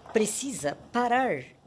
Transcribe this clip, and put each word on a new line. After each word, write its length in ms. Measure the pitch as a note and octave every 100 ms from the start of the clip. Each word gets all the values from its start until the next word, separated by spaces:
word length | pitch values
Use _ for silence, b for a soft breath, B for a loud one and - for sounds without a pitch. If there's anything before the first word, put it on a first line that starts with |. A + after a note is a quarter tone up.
| -
precisa 680 | A3 G#3+ - C#4 F#3+ D3 - -
parar 500 | A#3+ A#3+ B3 B3+ D3 C3 -